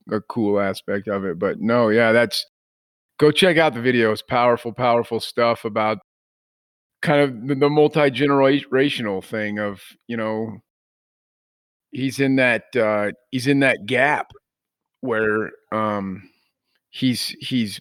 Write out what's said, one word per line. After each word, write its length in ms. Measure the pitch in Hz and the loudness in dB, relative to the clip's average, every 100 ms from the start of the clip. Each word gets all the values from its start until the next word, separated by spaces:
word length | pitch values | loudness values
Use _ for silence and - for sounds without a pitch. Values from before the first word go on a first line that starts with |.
| - | -8
a 100 | 104 | -6
cool 400 | - 120 104 101 | -6 -2 0 0
aspect 480 | 98 92 - 101 107 | -2 -4 -6 -6 -4
of 160 | 101 | -6
it. 140 | 95 85 | -4 -4
But 200 | 98 - | -4 -2
no, 280 | 110 120 110 | 0 2 4
yeah, 240 | 110 113 | 4 4
that's, 340 | 113 117 - - _ _ _ _ _ _ - | 4 2 -4 -10 _ _ _ _ _ _ 2
go 140 | 151 | 2
check 240 | 143 185 160 | 4 4 4
out 180 | 160 | 2
the 60 | 117 | 0
videos. 440 | 127 123 110 107 | 0 2 2 0
Powerful, 480 | - 123 123 117 117 | -2 0 2 2 -2
powerful 460 | 107 123 117 - 113 | -2 2 2 0 -6
stuff 460 | - - 117 113 | -4 0 0 0
about 340 | 113 107 107 107 _ _ _ _ _ _ _ _ _ - | -4 -2 -2 -4 _ _ _ _ _ _ _ _ _ -6
kind 180 | - 147 | 0 2
of 280 | 139 117 127 | 2 -2 -4
the, 80 | 135 | 0
the 120 | 143 | 2
multi-generational 1600 | 151 151 156 143 123 143 139 135 139 - 131 143 135 110 95 | 4 2 4 0 2 0 4 4 2 0 0 0 -2 -4 -6
thing 340 | - 110 104 104 | -6 -6 -6 -4
of, 240 | 101 98 - _ - | -6 -8 -18 _ -10
you 100 | 117 | -6
know, 420 | 110 110 113 95 _ _ _ _ _ _ _ _ _ _ _ _ _ | -4 -6 -8 -12 _ _ _ _ _ _ _ _ _ _ _ _ _
he's 260 | 123 131 123 | -6 -6 0
in 160 | 135 135 | 0 2
that, 380 | 123 113 - 123 | 2 2 -2 0
uh, 360 | 107 104 104 - - | 2 0 -2 -6 -8
he's 160 | 127 127 | -4 0
in 140 | 139 | 2
that 260 | 135 113 104 | 2 0 -2
gap 460 | 123 139 139 - - _ _ _ _ _ _ | 0 0 0 -6 -16 _ _ _ _ _ _
where, 520 | 131 110 107 107 101 - - | -4 -2 0 0 -4 -10 -8
um, 560 | 110 107 104 95 92 - _ _ _ _ _ _ | -4 -2 -4 -6 -10 -16 _ _ _ _ _ _
he's, 440 | - 131 117 - - | -4 -2 -2 -6 -10
he's 400 | - 127 107 - | -6 -4 -4 -6